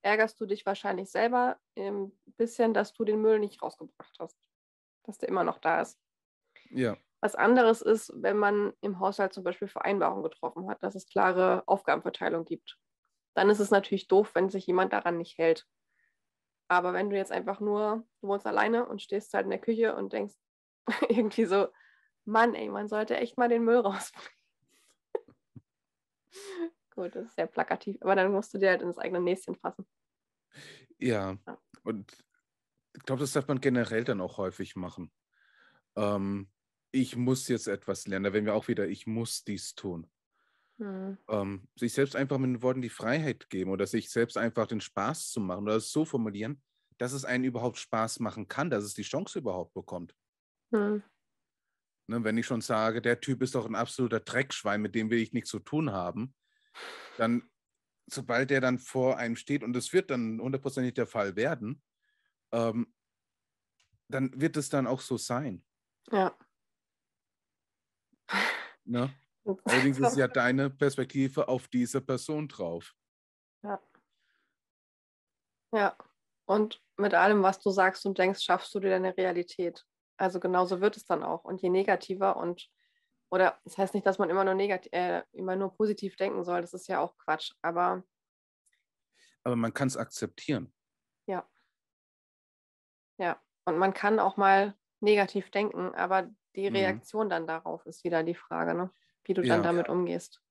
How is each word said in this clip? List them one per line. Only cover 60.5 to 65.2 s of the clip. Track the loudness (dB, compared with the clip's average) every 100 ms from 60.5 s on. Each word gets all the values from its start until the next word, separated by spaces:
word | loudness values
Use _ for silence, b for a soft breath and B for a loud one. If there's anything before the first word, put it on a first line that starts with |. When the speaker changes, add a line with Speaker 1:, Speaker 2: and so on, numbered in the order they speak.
| -4 -4 -2 -2
Speaker 2:
der | -2 -2
Fall | -2 -2
werden, | 0 -2 -2 -6 -8 _ _ _ _ _ _ _
ähm, | -2 0 -2 -4 _ _ _ _ _ _ _ _ _ _ _ _
dann | -4 -4 0
wird | -2 -2
es | -2
dann | -2 0
auch | -4
so | -4
sein. | -6